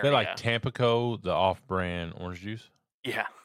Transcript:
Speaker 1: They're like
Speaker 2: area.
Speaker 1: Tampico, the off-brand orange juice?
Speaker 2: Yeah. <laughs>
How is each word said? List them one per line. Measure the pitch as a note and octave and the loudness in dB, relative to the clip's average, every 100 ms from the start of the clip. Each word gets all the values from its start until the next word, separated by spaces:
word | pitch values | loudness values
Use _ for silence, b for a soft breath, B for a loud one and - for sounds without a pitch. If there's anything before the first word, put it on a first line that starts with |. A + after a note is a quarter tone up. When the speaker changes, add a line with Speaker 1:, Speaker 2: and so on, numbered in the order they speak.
Speaker 1:
They're | C3+ | 4
like | C3+ G#2 | 4 2
Speaker 2:
area. | - | -2
Speaker 1:
Tampico, | A#2+ A#2 C3+ - A#2+ A#2 A#2+ G#2 | 0 0 -2 2 2 4 0 -4
the | F#2 | -2
off-brand | D#2+ F#2+ F2+ - F#2 F2+ F2 E2+ - | 2 2 2 -2 -2 -2 -4 -6 -8
orange | F2+ F2 | -10 -8
juice? | G2+ A2 - _ _ _ | -10 -10 -12 _ _ _
Speaker 2:
Yeah. | B2+ A2+ G#2 | -6 -4 -6
<laughs> | - | -8